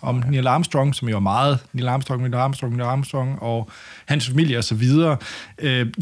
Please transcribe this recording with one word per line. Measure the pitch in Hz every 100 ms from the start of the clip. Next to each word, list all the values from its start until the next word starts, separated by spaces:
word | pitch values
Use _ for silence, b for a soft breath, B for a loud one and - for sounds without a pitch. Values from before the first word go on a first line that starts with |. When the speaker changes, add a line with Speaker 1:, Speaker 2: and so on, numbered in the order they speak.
Speaker 1:
om | 131 123
Speaker 2:
Ja. | 123
Speaker 1:
Neil | 135 127
Armstrong, | 139 170 143 139
som | 135 120
jo | 104
er |
meget | 98 110 139 135 -
Neil | 127 127
Armstrong, | 131 135 127
Neil | 127
Armstrong, | 123 131 139 127 120
Neil | 120
Armstrong, | 135 135 139 131 107
og | 117 117 110 B B B B
hans | 147 120
familie | 131 160 120
og |
så | 110
videre. | 110 123 147 165 139 B B B -
Øh, | 147 127 117 -